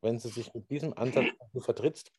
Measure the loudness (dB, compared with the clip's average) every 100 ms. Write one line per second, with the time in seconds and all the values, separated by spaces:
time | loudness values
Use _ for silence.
0 | 0 0 -2 -6 -6 -10 -6 -4 -4 0
1 | 2 4 2 0 -8 -4 -2 2 2 0
2 | -16